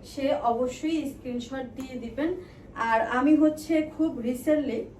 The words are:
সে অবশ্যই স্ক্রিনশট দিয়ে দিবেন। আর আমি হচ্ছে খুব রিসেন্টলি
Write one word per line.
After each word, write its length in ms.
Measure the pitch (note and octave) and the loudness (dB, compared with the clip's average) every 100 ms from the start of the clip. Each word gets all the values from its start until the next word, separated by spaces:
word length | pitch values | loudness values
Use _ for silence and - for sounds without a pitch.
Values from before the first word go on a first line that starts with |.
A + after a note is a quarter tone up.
সে 300 | - - C4+ - | -12 -2 0 2
অবশ্যই 680 | A#3 A#3 B3 - D#4 D#4+ C4+ | 2 0 -2 -2 -2 -2 -2
স্ক্রিনশট 680 | - B3+ B3 A3+ C4 B3+ - | -8 -8 -6 -6 -8 -8 -10
দিয়ে 200 | C4 B3 | -10 -10
দিবেন। 340 | A3 A3+ D#4+ F#4 - - - | -8 -2 -2 -2 -10 -18 -16
আর 260 | - A3+ A3+ | -4 2 2
আমি 360 | A3+ B3 C#4 D4+ | 2 2 6 8
হচ্ছে 540 | D#4 D4+ - D#4+ D#4 - | 6 4 0 0 0 -2
খুব 220 | D#4+ B3 | -2 0
রিসেন্টলি 680 | A3+ B3 - D4+ C4+ A3 - | -4 -2 2 2 2 -4 -6